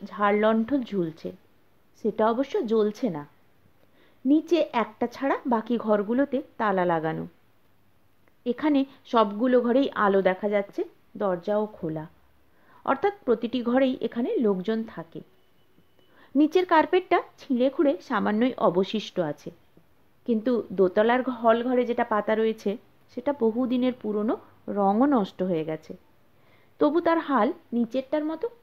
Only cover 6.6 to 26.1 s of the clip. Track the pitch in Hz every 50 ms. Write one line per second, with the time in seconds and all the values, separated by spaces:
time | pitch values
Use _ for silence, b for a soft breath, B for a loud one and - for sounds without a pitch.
6.6 | 233 208 190 185 180 175 170 160 156 160 160 160 170 175 - _ _ _ _ _
7.6 | _ _ _ _ _ _ _ _ _ _ _ _ _ _ _ _ - 247 240 -
8.6 | 302 311 294 269 269 269 B B B B - 233 220 202 208 208 247 254 247 247
9.6 | 226 240 233 269 277 - - - 208 196 196 196 185 185 185 - 220 202 208 202
10.6 | 202 - - 320 427 349 - _ _ _ - 202 208 196 180 175 170 208 208 208
11.6 | 214 208 214 - - 160 156 156 156 160 - _ _ _ _ _ _ _ b b
12.6 | b b b b b b 277 - - 403 403 - - 262 226 214 - 226 254 254
13.6 | 226 240 240 262 269 262 254 - - 233 - 240 240 370 480 359 240 202 196 185
14.6 | 175 220 220 226 220 220 - 175 160 - - 156 - _ _ _ _ _ _ _
15.6 | _ _ _ _ _ _ _ _ b b b b b b b 269 302 294 - 359
16.6 | 359 - 339 311 302 311 359 370 370 - 339 359 - - - - - - 262 233
17.6 | 247 277 277 - 330 277 311 349 - - 254 202 196 208 208 214 247 262 - -
18.6 | - 190 165 180 196 - - 208 196 - - 185 165 147 147 - - 170 - _
19.6 | _ _ _ _ _ _ _ _ _ _ _ _ _ - 233 220 214 262 247 220
20.6 | - - 190 180 190 180 185 208 214 233 240 254 247 254 247 226 233 226 226 233
21.6 | 240 254 247 247 247 220 240 240 233 - 220 208 202 - 220 220 220 220 220 220
22.6 | - 208 202 247 - _ _ _ _ _ - 247 - 285 277 - 233 226 214 240
23.6 | 262 226 254 247 247 254 240 - - 214 202 208 208 233 359 - B B B B
24.6 | B - 202 202 202 196 202 220 269 294 285 233 190 - - - 185 185 175 156
25.6 | 156 156 156 156 - - 185 - _ _